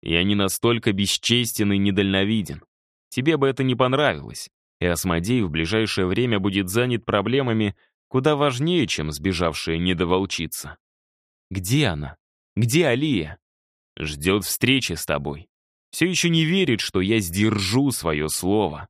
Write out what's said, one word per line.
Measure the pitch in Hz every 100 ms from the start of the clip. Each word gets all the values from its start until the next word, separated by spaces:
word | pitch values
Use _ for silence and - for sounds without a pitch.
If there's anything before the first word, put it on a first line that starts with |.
| -
Я | 85
не | 92 104
настолько | 98 - 117 117 117
бесчестен | 98 101 - - 120 120 - 104
и | 101
недальновиден. | 101 98 98 95 98 113 85 80 - _ _ _ _
Тебе | - 135 156
бы | 135
это | 131
не | 131
понравилось. | 120 127 135 147 78 60 - - _ _ _
И | 90
Асмодей | 85 95 85 90 123
в | 95
ближайшее | 78 82 110 110 - 92
время | 95 123 107
будет | 98 98 95
занят | 104 123 120 -
проблемами | 107 98 131 131 110 104 92 _ _ _
куда | 131 139 147
важнее, | 147 123 156 180 107
чем | - 78
сбежавшая | 73 82 85 85 76 - 82
недоволчица». | 87 90 87 92 95 - 80 - 73 - _ _ _ _ _ _ _
«Где | 95 90 135 135
она? | 78 71 - _ _ _ -
Где | 117 120 160
Алия?» | 120 156 117 76 85 _ _ _ _ _ -
«Ждет | 76 73 78 101 95
встречи | - - 135 -
с | 82 -
тобой. | 73 71 71 - _ _ _ _
Все | - 170
еще | 175 170
не | 165 156
верит, | 190 180 113
что | - 98
я | 95 113
сдержу | 92 87 107 107 95 117 143
свое | - 85 76 78
слово». | - 90 104 95 73 -